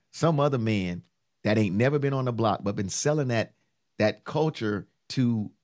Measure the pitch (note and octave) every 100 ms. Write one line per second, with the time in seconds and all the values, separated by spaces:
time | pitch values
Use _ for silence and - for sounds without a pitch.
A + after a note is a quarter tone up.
0 | _ - E3 D3 C#3+ C3 A2 G#2 F2+ F2
1 | - _ _ _ G2+ A2 G#2 G2 B2+ D3
2 | C#3 C3+ B2+ A2+ A2 F#2 G2+ G#2 F#2+ -
3 | D3+ D3+ B2+ A2+ F#2+ _ _ _ _ -
4 | G#2 - - D#3 D#3 - G#2+ G2+ - _
5 | - - A#2+ A2+ G2+ -